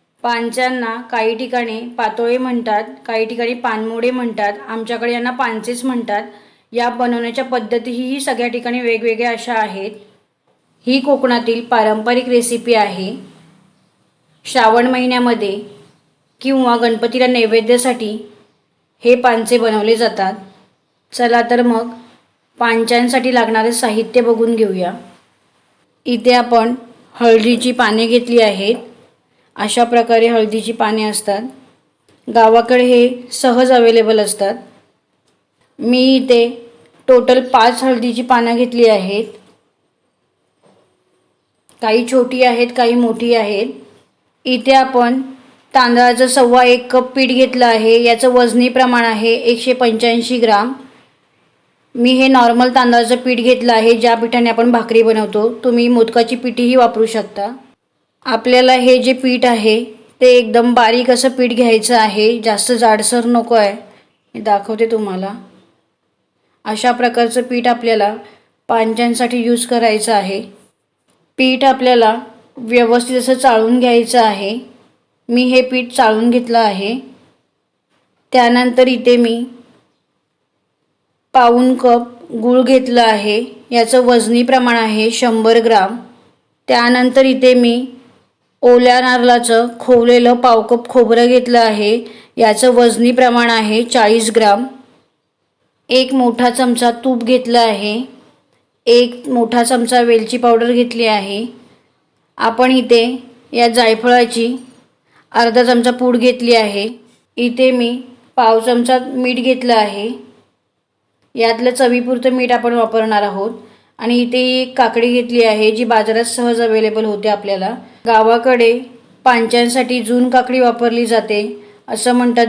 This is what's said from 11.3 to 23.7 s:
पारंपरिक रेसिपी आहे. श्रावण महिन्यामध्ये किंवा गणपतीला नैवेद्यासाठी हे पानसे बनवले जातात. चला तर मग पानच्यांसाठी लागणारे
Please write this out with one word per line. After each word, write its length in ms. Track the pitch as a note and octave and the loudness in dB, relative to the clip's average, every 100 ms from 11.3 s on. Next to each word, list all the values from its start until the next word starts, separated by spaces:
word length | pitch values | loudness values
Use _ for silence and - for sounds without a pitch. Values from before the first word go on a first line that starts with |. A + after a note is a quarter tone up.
| A#3+ A#3 A3+ | -2 -2 -6
पारंपरिक 640 | A#3 A3+ G#3+ G#3+ A3+ B3 B3 | -2 0 0 -2 -2 -4 0
रेसिपी 460 | A#3+ A#3+ A#3 A#3 | -2 -2 -6 -2
आहे. 400 | A3 G3+ F#3 F#3+ C4 - _ _ _ _ _ _ _ _ _ _ _ | -2 -2 -4 -10 -12 -18 _ _ _ _ _ _ _ _ _ _ _
श्रावण 420 | - B3+ A3 A#3 B3 | -4 0 2 2 0
महिन्यामध्ये 720 | B3+ B3+ B3 A#3+ A3 G3+ G#3 - - _ _ _ _ _ _ | -2 -2 0 0 -2 -4 -8 -12 -20 _ _ _ _ _ _
किंवा 360 | C4 C4+ B3 A#3 | -4 0 0 0
गणपतीला 500 | A#3 A3+ A#3 B3 B3+ | 0 -2 -4 0 0
नैवेद्यासाठी 920 | B3 A3 A3+ G#3+ B3 B3+ A#3+ G#3+ A3 - _ _ _ _ _ _ _ | 0 0 0 2 0 0 -4 -8 -10 -14 _ _ _ _ _ _ _
हे 120 | A#3+ | 0
पानसे 440 | B3 B3 A3+ A3 A#3+ | 2 2 0 0 0
बनवले 360 | A3+ G#3+ G#3+ A3+ | 0 -2 0 0
जातात. 360 | A3 - F#3+ A3 - _ _ _ _ _ _ | -2 -2 -6 -6 -18 _ _ _ _ _ _
चला 280 | - A#3+ A#3 A#3 | -4 0 2 2
तर 100 | A#3+ | 0
मग 260 | A#3+ A3+ A#3+ - - _ _ _ _ - | 0 -2 -6 -14 -20 _ _ _ _ -4
पानच्यांसाठी 760 | A#3 A3+ A3+ A#3+ B3 C4 B3+ | -2 0 0 0 0 -2 0
लागणारे 380 | A#3+ G#3+ A3 A3+ | -2 0 0 -2